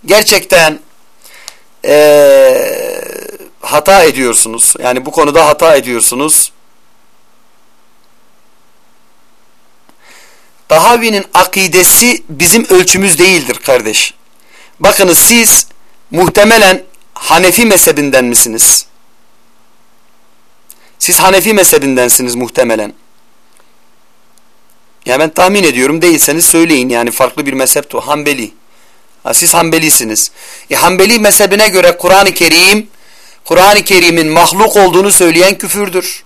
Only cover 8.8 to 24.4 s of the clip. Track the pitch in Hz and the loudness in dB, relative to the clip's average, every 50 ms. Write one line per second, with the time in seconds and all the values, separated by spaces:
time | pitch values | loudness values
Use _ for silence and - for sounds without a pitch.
8.8 | _ _ _ _ _ _ _ _ _ _ _ _ - _ _ _ _ _ _ _ | _ _ _ _ _ _ _ _ _ _ _ _ -20 _ _ _ _ _ _ _
9.8 | _ - _ _ _ - - - - - _ _ _ _ _ _ _ _ 156 160 | _ -20 _ _ _ -20 -20 -20 -20 -20 _ _ _ _ _ _ _ _ 0 2
10.8 | 175 226 240 233 226 226 214 196 - - - 180 190 185 - 196 190 185 180 185 | 4 2 2 2 0 -2 -2 -4 -6 -2 -2 -2 -2 0 -2 -4 -2 0 0 0
11.8 | 180 - - - 233 240 147 - - - 160 135 - 170 190 233 233 - 185 180 | 0 2 0 2 2 0 0 -2 -6 -14 -6 -4 -2 0 0 0 2 2 2 2
12.8 | 180 - - 190 196 196 165 147 180 190 185 165 135 120 120 - - - 131 123 | 2 2 0 -2 0 -2 0 0 2 2 2 0 -2 -6 -8 -8 -2 0 0 0
13.8 | 107 110 107 - - - - _ _ _ _ _ _ _ _ - - _ _ _ | 0 -4 -4 -4 -6 -6 -8 _ _ _ _ _ _ _ _ -20 -20 _ _ _
14.8 | 165 196 208 - 196 185 165 - - - 233 233 226 220 - - - - - - | 0 0 2 2 0 2 2 0 2 2 2 2 2 2 0 -2 -2 -4 -12 -20
15.8 | - - - - - - - 165 185 165 175 208 202 214 226 226 208 190 185 185 | -20 -20 -20 -20 -20 -8 -2 -2 -2 0 2 2 2 4 4 4 4 2 2 0
16.8 | - - - - - _ - - - - 156 170 185 185 175 - 240 226 202 170 | -6 -18 -20 -20 -20 _ -20 -14 -4 -2 0 2 2 0 0 0 0 2 2 2
17.8 | - 170 156 143 143 143 131 131 127 120 120 113 - 120 110 113 - - - - | 2 0 0 -2 -4 0 0 0 0 0 -2 -4 -4 -4 -4 -4 -2 -2 -2 -2
18.8 | - - - _ _ _ _ _ _ _ _ _ _ _ _ _ _ _ _ _ | -4 -8 -20 _ _ _ _ _ _ _ _ _ _ _ _ _ _ _ _ _
19.8 | _ _ _ _ _ _ _ _ _ _ - _ _ - - - _ _ - _ | _ _ _ _ _ _ _ _ _ _ -20 _ _ -20 -20 -20 _ _ -20 _
20.8 | _ _ _ _ - - 180 - 165 185 196 190 165 220 220 202 180 - 170 151 | _ _ _ _ -4 -4 -2 0 2 2 2 2 0 0 0 2 2 2 0 0
21.8 | 139 139 131 127 123 120 - - 127 123 120 123 127 117 - - 127 117 113 107 | 0 -2 0 0 0 0 -2 -4 -4 -6 -6 -8 -8 -6 -2 -2 -2 -2 -2 -4
22.8 | 104 101 - - _ _ - - _ _ _ _ _ _ _ - _ _ _ _ | -6 -10 -12 -20 _ _ -20 -20 _ _ _ _ _ _ _ -20 _ _ _ _
23.8 | _ _ _ _ _ _ _ _ _ _ _ _ | _ _ _ _ _ _ _ _ _ _ _ _